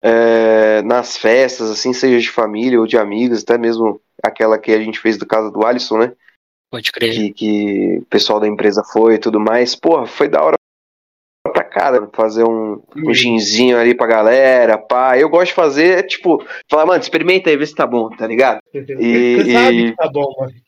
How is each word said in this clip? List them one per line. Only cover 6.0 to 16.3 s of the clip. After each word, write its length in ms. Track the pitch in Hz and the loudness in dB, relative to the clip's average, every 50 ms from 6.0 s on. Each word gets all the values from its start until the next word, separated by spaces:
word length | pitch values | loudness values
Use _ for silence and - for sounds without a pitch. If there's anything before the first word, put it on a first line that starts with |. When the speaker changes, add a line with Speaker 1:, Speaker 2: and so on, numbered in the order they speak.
| 113 123 - _ _ _ _ _ _ _ _ _ _ _ | 0 0 -2 _ _ _ _ _ _ _ _ _ _ _
Speaker 2:
Pode 220 | - 123 107 - - | -16 -10 -10 -8 -6
crer. 200 | - 120 113 113 | -4 -4 -4 -2
Speaker 1:
Que, 200 | 110 107 104 101 | -2 -4 -6 -6
que 680 | - 113 107 104 104 104 104 101 101 98 95 92 87 - | -6 -4 -2 -2 -2 -2 -2 -2 -2 -2 -2 -2 -4 -6
o 20 | |
pessoal 340 | _ - 113 - - 110 107 | _ 0 0 0 2 0 0
da 80 | 107 | 0
empresa 380 | 107 104 104 104 104 101 104 107 | -2 -2 0 0 0 0 0 -4
foi 300 | - - 110 113 113 113 | -2 0 2 4 4 4
e 40 | 107 | 2
tudo 220 | - 120 110 107 | 0 -2 -2 0
mais. 340 | 107 110 110 120 123 123 - | 0 0 2 0 0 -2 -2
Porra, 320 | - - 165 165 151 123 | -2 0 0 0 2 0
foi 220 | 113 - - - 147 | -6 -4 -2 -2 0
da 140 | 151 147 151 | 2 2 2
hora 100 | 156 160 156 _ _ _ _ _ _ _ _ _ _ _ _ _ _ _ _ _ - - | 2 0 -2 _ _ _ _ _ _ _ _ _ _ _ _ _ _ _ _ _ -4 -4
pra 120 | - - | -4 -4
caramba 460 | - - - - 143 127 120 104 101 _ | -4 -4 -2 -2 0 0 0 -2 -4 _
fazer 320 | - 113 110 107 113 113 | -2 -2 -2 0 0 0
um, 300 | 113 113 113 110 107 104 - - _ _ | 0 0 -2 -4 -6 -8 -10 -12 _ _
um 120 | 147 156 | -8 -4
Speaker 3:
Sim. 80 | 120 117 | -2 0
Speaker 1:
ginzinho 640 | 113 117 120 117 113 107 101 101 107 123 127 123 120 | 0 0 0 0 0 -2 -2 0 2 2 2 4 4
ali 160 | 117 120 120 | 4 2 2
pra 120 | 120 127 | 2 0
galera, 680 | 110 113 110 107 110 120 131 135 131 131 127 120 117 110 107 | 0 2 2 4 4 4 4 4 4 4 4 4 2 2 0
pá. 400 | - - 123 123 131 131 127 127 | 0 -4 -2 0 2 2 2 2
Eu 100 | 147 160 | 2 2
gosto 160 | 165 170 180 170 | 2 0 0 0
de 60 | - | 0
fazer, 440 | - - 233 135 143 160 175 185 175 | 0 0 0 2 2 2 2 2 2
é, 40 | 190 | -2
tipo, 420 | 190 - - - 185 | -4 -8 -6 0 0